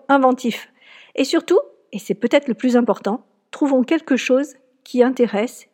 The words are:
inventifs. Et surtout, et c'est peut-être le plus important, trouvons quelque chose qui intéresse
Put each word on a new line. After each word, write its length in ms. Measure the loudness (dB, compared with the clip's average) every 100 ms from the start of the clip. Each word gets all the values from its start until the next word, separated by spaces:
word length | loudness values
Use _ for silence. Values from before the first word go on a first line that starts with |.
| 0
inventifs. 640 | 2 4 0 -4 -6 -10 _ -20 -20 -10
Et 100 | -6
surtout, 360 | -2 -2 0 0 0 _ _
et 60 | -12
c'est 160 | -8
peut-être 340 | -4 0 0 0
le 60 |
plus 220 | -4 0 0
important, 480 | 0 -2 -4 -8 _ _ _
trouvons 320 | -4 0 0
quelque 340 | 0 -2 -2 -4
chose 380 | 0 0 0 -8 _ _
qui 180 | -4 0
intéresse 680 | 2 2 0 0 -6 -8 -20